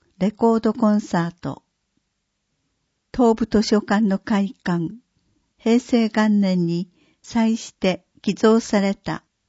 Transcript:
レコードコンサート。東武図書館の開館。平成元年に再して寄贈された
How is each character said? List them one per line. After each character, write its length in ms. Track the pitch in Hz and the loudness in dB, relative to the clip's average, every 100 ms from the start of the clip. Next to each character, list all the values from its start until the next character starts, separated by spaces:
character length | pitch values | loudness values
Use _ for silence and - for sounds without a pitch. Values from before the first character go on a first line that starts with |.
| _ _ | _ _
レ 120 | 185 | -4
コ 240 | - 233 226 | 0 0 2
ー 40 | |
ド 120 | 220 | 0
コ 160 | 220 220 | 0 2
ン 120 | 208 | 2
サ 320 | 214 185 170 - | 0 -2 -4 -6
ー 40 | |
ト。 220 | 151 - _ _ _ _ _ _ _ _ _ _ _ _ _ _ _ | -12 -14 _ _ _ _ _ _ _ _ _ _ _ _ _ _ _
東 220 | - 240 226 | 0 2 2
武 100 | 240 | 0
図 160 | 214 | 0
書 200 | 208 208 | 2 0
館 220 | - 208 220 | 0 0 0
の 140 | 190 | -2
開 360 | - 202 196 - | -2 -2 -2 -6
館。 300 | - 175 160 220 _ _ _ _ _ _ | -4 -4 -4 -10 _ _ _ _ _ _
平 240 | 226 240 | 0 0
成 260 | - 240 220 | 2 0 0
元 320 | 214 214 208 | 0 2 2
年 260 | 196 185 170 | 2 0 0
に 240 | 170 185 _ _ _ | -2 -6 _ _ _
再 360 | - 233 226 226 | -6 -2 0 -2
し 180 | - - | -6 -6
て 300 | 190 175 _ _ | -4 -4 _ _
寄 120 | - | -6
贈 260 | 180 220 226 | 0 2 2
さ 220 | - 208 | 2 -2
れ 140 | 196 202 | -2 -4
た 280 | - 160 - _ | -8 -10 -12 _